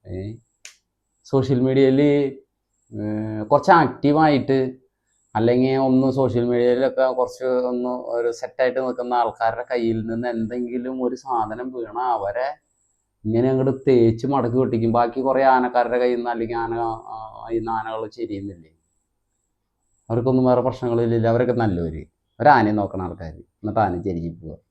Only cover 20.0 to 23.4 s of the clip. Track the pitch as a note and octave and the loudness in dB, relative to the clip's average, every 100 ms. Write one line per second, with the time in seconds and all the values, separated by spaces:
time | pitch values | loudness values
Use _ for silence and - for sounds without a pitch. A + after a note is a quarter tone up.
20 | - A2+ B2 B2+ B2+ B2 B2+ - A#2+ A#2 | -4 -2 2 2 4 4 2 -2 -2 0
21 | A#2 A#2 A2+ A#2 B2 A#2+ A2+ F2 E2 D2+ | 2 2 2 2 0 2 0 0 -4 -8
22 | - _ _ _ B2+ C3 G#2 G#2+ G2 F#2+ | -14 _ _ _ 6 6 4 0 -4 -6
23 | F2+ E2+ D#2+ E2 | -8 -8 -14 -14